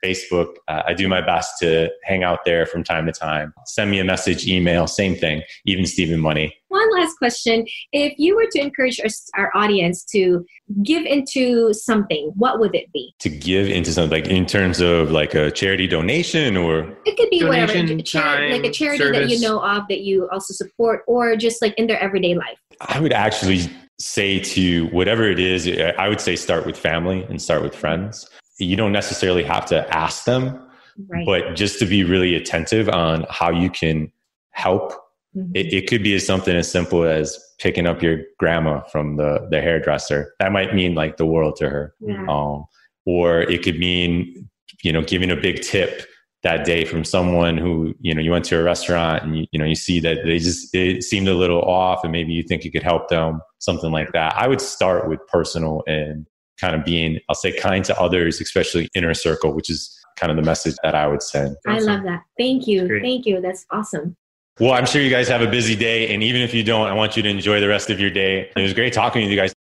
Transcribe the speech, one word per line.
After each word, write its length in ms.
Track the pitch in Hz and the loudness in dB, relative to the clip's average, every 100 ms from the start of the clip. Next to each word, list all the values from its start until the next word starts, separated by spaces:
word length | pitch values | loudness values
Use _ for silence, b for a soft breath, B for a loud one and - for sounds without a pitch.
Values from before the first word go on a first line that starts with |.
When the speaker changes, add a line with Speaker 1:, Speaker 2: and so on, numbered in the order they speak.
Speaker 1:
Facebook. 440 | 92 92 - 87 82 - - | -2 -4 -2 0 0 -4 -8
Uh, 140 | 78 - | -4 -2
I 60 | |
do 160 | 87 95 | -2 0
my 140 | 92 | 0
best 320 | 85 85 - - | 2 0 -2 -2
to 300 | 85 80 82 - | 2 2 2 -4
hang 180 | - 95 | -4 0
out 200 | 90 85 | 0 0
there 220 | - 85 80 | 0 0 0
from 180 | 87 | -4
time 220 | 85 85 80 | -4 -2 -2
to 60 | |
time. 420 | 80 80 76 76 - | -4 -4 -4 -6 -12
Send 260 | - - 104 | -10 -4 0
me 80 | 98 | 0
a 40 | |
message, 420 | 92 92 - 87 - | 0 0 0 -2 0
email, 400 | 92 87 85 80 | 2 2 2 0
same 280 | - 98 90 | 0 0 0
thing, 260 | 80 78 - B | -2 -2 -8 B
Even 220 | - 95 90 | -4 0 -2
Steven 340 | - 85 82 | 0 0 2
Money. 340 | 80 76 78 - _ | 2 0 -2 -6 _
Speaker 2:
One 240 | 381 440 381 | 0 2 2
last 180 | 330 - | -2 -2
question. 480 | 247 240 - 226 226 B B | -4 -2 0 0 -2 B B
If 200 | 285 285 294 | -2 -2 0
you 180 | 311 415 | 2 2
were 80 | 453 | 2
to 80 | 302 | 0
encourage 400 | 285 285 262 240 | -4 -2 -2 0
our, 80 | 214 214 - 202 | -4 -6 -10 -4
our 60 | 196 196 | -2 0
audience 480 | 208 202 170 175 - | 2 2 2 -2 -2
to 320 | 214 185 180 175 B _ 202 | 2 4 2 -2 B _ -2
give 240 | 202 330 320 | 0 0 2
into 640 | 285 269 269 254 233 226 | 0 0 0 2 4 2
something, 600 | 214 - 220 202 151 147 190 | 2 0 0 0 -2 -4 0
what 220 | 247 226 | 0 2
would 140 | 214 | 0
it 180 | 175 - | 0 -4
be? 220 | 147 123 _ | -10 -10 _
Speaker 1:
To 100 | - | -6
give 360 | 73 82 92 98 | -4 0 2 2
into 240 | 92 87 | 0 0
something, 180 | 82 82 82 | 2 2 2
like, 60 | - | 2
in 140 | 95 | 2
terms 360 | 90 104 92 85 | 2 2 2 4
of, 300 | 87 85 78 | 4 4 4
like, 220 | 78 76 | 2 2
a 160 | 78 76 | 2 2
charity 340 | - 98 95 92 | 2 0 0 0
donation 680 | 85 85 147 170 165 143 95 | 0 0 0 0 0 0 2
or? 240 | 85 80 80 - - | 2 0 -2 -4 -4
Speaker 2:
It 100 | 415 | 2
could 140 | 440 | 2
be 120 | 359 | 2
whatever. 280 | 320 - 220 | 2 2 2
Speaker 3:
Donation, 260 | 175 165 160 | 0 0 -2
Speaker 2:
A 20 | |
chari-, 480 | 160 160 151 143 147 | -4 -2 0 0 0
like 80 | - | 0
a 40 | |
Speaker 3:
time, 80 | - | -2
Speaker 2:
charity 320 | - 302 285 | -2 -4 0
that 180 | - 139 240 | 2 2 0
you 80 | 233 | 0
Speaker 3:
service. 20 | |
Speaker 2:
know 200 | 226 214 | 0 0
of 220 | 196 208 202 | 0 -2 -2
that 120 | 196 | -6
you 280 | 196 190 175 | 0 0 0
also 220 | 190 - | -6 -8
support, 500 | 196 202 _ 233 220 - | -10 -12 _ 0 0 0
or 280 | 240 233 226 | 2 2 2
just, 260 | 226 226 | 0 0
like, 120 | 220 214 | -2 0
in 80 | 226 | 0
their 120 | 214 | 0
everyday 320 | 196 190 180 | 0 0 2
life. 240 | 175 - 117 _ - | 0 -4 -14 _ -16
Speaker 1:
I 180 | - 135 | -6 0
would 120 | 156 | 2
actually 580 | 120 107 - 95 95 85 - - _ | 4 2 2 2 2 0 -8 -20 _
say 400 | - - 98 95 | -8 -2 0 0
to 460 | 92 - 92 85 82 | -2 0 2 4 2
whatever 360 | 87 92 113 110 | 2 2 4 2
it 80 | 90 | 2
is, 280 | 92 92 87 87 82 87 | 2 2 0 0 0 0
I 120 | 98 | 0
would 120 | 104 | 0
say 140 | - | 0
start 320 | 85 - 85 78 | -2 0 0 0
with 100 | 76 | -4
family 480 | - 82 85 95 - | -2 0 0 -2 -4
and 100 | 82 | -10
start 220 | - 80 | -4 -4
with 120 | 78 | -4
friends. 540 | - 78 82 104 110 - B _ _ | -4 -4 -2 -4 -10 -20 B _ _
You 160 | 95 98 | -2 0
don't 160 | 110 | 0
necessarily 520 | 101 101 - 92 90 | 0 -2 -2 0 0
have 220 | 82 82 - | 0 -2 0
to 220 | 82 - 80 | -2 0 -2
ask 280 | 80 - | -2 -4
them, 340 | - 127 131 131 - b b - 196 | -2 0 -2 -6 -16 b b -20 -10
Speaker 2:
Right. 160 | 170 170 | -6 0
Speaker 1:
but 280 | 92 - | 0 -2
just 240 | 80 101 - | -2 -2 0
to 60 | 98 | 0
be 160 | 101 | 2
really 320 | 90 92 90 | 4 2 2
attentive 540 | 82 - 85 82 110 104 | 0 -2 -4 0 0 2
on 380 | 87 82 80 80 | 0 2 0 -4
how 200 | - 85 | -2 0
you 200 | 85 90 | 2 0
can 400 | - 82 78 76 _ _ _ _ | 0 -2 0 -4 _ _ _ _
help. 420 | - 95 95 - - - _ _ 190 | -4 0 0 -2 -10 -18 _ _ -10
Speaker 2:
Mm-hmm. 140 | 185 | -6
Speaker 1:
It, 180 | 175 98 | -4 -2
it 140 | 98 - | -2 0
could 140 | 120 | 0
be 120 | 104 98 | 0 -2
something 340 | - 95 92 | 0 0 2
as 160 | 87 82 | 0 0
simple 320 | 92 87 87 | -2 0 2
as 320 | 82 78 73 - _ _ | 2 2 -2 -6 _ _
picking 280 | 95 90 85 | -2 0 0
up 120 | 82 | 2
your 160 | 85 80 78 _ | 0 0 -4 _
grandma 420 | 85 82 80 73 | 2 2 0 -2
from 340 | - 76 76 73 | -4 -4 -4 -2
the, 300 | 73 73 - | 0 0 0
the 100 | 78 | 0
hairdresser. 720 | 73 82 73 73 - 73 73 _ | 2 0 2 -2 0 -4 -4 _
That 140 | 95 | 0
might 200 | 98 95 | 0 0
mean, 200 | 101 90 | 2 2
like, 220 | 82 78 - | 0 -2 0
the 100 | 80 | 0
world 300 | 80 78 73 | 2 0 0
to 120 | 73 | -4
her. 260 | 71 76 _ | -4 -8 _
Speaker 2:
Yeah. 240 | 214 196 95 | -8 -6 -2
Speaker 1:
Um, 380 | 73 73 73 76 b b _ - | -2 -2 -6 -10 b b _ -2
or 340 | 87 87 85 | 2 4 4
it 200 | - 85 | 2 0
could 140 | - 80 | 0 0
mean, 680 | 90 90 87 87 - - - _ _ - | 0 0 0 0 -2 -10 -20 _ _ -6
you 100 | 90 | -2
know, 100 | 80 | 0
giving 280 | 78 90 90 | 0 0 0
a 60 | 87 | 0
big 240 | 95 80 | 0 -2
tip 400 | - 101 87 - - b _ _ | -2 0 0 -4 -16 b _ _
that 200 | 90 82 | -2 -2
day 200 | 76 85 | 2 0
from 200 | 76 82 | 0 -2
someone 520 | 80 95 90 87 85 82 | 0 0 2 4 2 2
who, 360 | 85 82 82 - | 0 0 -2 -2
you 140 | - | -2
know, 60 | 78 | 0
you 100 | 80 | 2
went 140 | 87 | 0
to 160 | 80 82 | 2 2
a 20 | |
restaurant 640 | 85 85 - 87 82 80 | 2 0 0 0 2 0
and 120 | 78 78 | -2 -4
you, 100 | 80 | -4
you 80 | 78 | -2
know, 60 | |
you 100 | 76 | 0
see 240 | 80 - 87 | -2 0 0
that 200 | 82 80 | 2 -2
they 140 | 80 85 | 0 0
just, 340 | 85 87 - | 0 -2 -2
they 280 | 92 92 92 | 0 0 0
seemed 260 | - 104 95 | -2 0 2
a 80 | |
little 280 | 90 90 85 | 2 4 2
off 420 | - 92 92 92 | 2 2 2 0
and 80 | 85 | -2
maybe 200 | 82 80 | -4 -2
you 100 | 82 | -4
think 200 | 82 85 | -2 -4
you 60 | 80 | -4
could 120 | 80 | -4
help 260 | 80 82 - | 0 0 2
them, 320 | 85 80 80 - _ | 0 0 -4 -10 _
something 320 | - 85 82 | -4 -2 -2
like 220 | 78 78 | -2 -2
that. 220 | 85 80 85 | 0 0 0
I 100 | 120 | 0
would 140 | 135 | 0
start 480 | - - 92 90 78 | -2 -2 2 2 0
with 100 | 78 - | -6 -2
personal 560 | 87 80 85 80 78 - | -2 0 -2 -2 -4 -4
and 400 | 78 76 76 78 _ _ _ | -4 -4 -8 -12 _ _ _
kind 160 | 92 80 | -2 -2
of 80 | |
being, 340 | 78 85 82 80 - | 0 0 0 -2 -4
I'll 60 | |
say, 160 | 76 95 - | -2 -2 -2
kind 260 | 92 95 92 | 0 0 0
to 120 | 98 | 0
others, 400 | 87 90 82 78 | 2 2 0 -2
especially 480 | 80 - 85 87 78 | -2 0 0 0 -2
inner 200 | - 85 | -2 0
circle, 380 | 80 85 80 78 | 0 0 0 0
which 140 | 76 - | -2 -4
is 200 | 80 - B _ - | -6 -8 B _ -6
kind 140 | 85 | -2
of 60 | 78 | 0
the 60 | |
message 340 | 80 78 82 71 | 0 0 -2 -2
that 120 | 80 | 0
I 140 | 78 76 | 0 0
would 140 | 71 | -2
send. 340 | - 71 69 69 - | -4 -4 -4 -6 -4
Speaker 2:
I 100 | 214 | 0
Speaker 3:
Awesome. 100 | 214 | 0
Speaker 2:
love 160 | 196 | 0
that. 180 | 190 175 _ - | -2 -8 _ -4
Thank 280 | 247 262 254 | -2 0 0
you. 180 | 196 180 | 0 2
Speaker 3:
Great. 160 | 208 | -2
Speaker 2:
Thank 240 | 240 254 247 | -2 -2 0
you. 140 | 190 | -2
That's 240 | 180 185 - | -2 -8 -8
awesome. 420 | 196 208 170 156 - _ _ _ _ | -8 -6 -6 -8 -10 _ _ _ _
Speaker 1:
Well, 120 | 113 | 4
I'm 140 | 123 127 | 4 4
sure 160 | 147 | 2
you 80 | 139 | 4
guys 180 | 127 123 | 2 2
have 140 | 123 | 2
a 60 | 117 | 2
busy 260 | 120 110 | 2 0
day. 380 | 110 113 113 113 | 0 0 0 0
And 80 | 104 | 0
even 180 | 110 123 | 0 0
if 120 | 120 | 0
you 80 | 120 | 0
don't, 240 | 107 113 107 | 2 2 2
I 40 | |
want 240 | 101 107 117 | 2 0 0
you 60 | |
to 40 | 104 | 0
enjoy 300 | 101 98 104 | 0 2 2
the 60 | 101 | 4
rest 220 | 104 - | 2 0
of 80 | 98 | -2
your 120 | 101 | 0
day. 400 | 92 95 95 95 | 0 0 0 -2
It 80 | - | -2
was 100 | 98 | -2
great 180 | 98 123 | 0 0
talking 320 | 110 117 117 104 | 2 0 0 0
to 20 | |
you 80 | 101 | 2
guys. 160 | 95 - | 0 -2